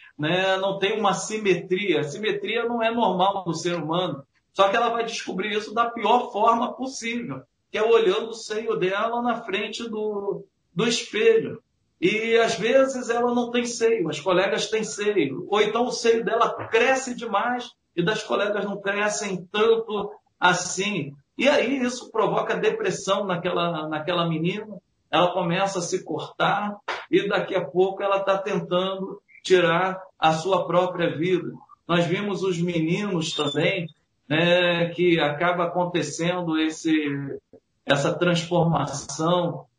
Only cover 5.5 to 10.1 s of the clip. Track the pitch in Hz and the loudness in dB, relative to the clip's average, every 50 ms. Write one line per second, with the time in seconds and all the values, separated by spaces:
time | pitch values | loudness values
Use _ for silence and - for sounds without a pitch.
5.5 | 208 214 208 - 208 226 233 233 226 226 202 208 240 247 - - - 202 220 226 | -4 -4 -6 -2 -2 -2 -2 -2 -2 -2 2 2 4 2 2 -2 -2 2 4 4
6.5 | 240 240 - - - - 262 269 - - 220 233 240 233 170 143 131 127 - _ | 4 2 0 -4 -6 -8 -8 -10 -8 -8 -6 -6 -6 -6 -6 -8 -10 -12 -14 _
7.5 | _ _ _ _ - 202 220 233 226 226 - 185 196 226 233 226 - - - - | _ _ _ _ -2 0 4 6 6 6 6 4 2 2 -2 -6 -8 -12 -10 -8
8.5 | 214 220 233 226 208 165 175 185 196 202 220 226 233 240 240 247 226 - - - | -6 -6 -4 -4 -2 -2 0 0 0 0 -2 -2 -2 -2 -2 -2 -2 -2 -4 -4
9.5 | 185 214 214 214 220 - 233 226 208 214 214 214 | -4 -4 -4 -6 -8 -10 -8 -8 -6 -6 -4 -4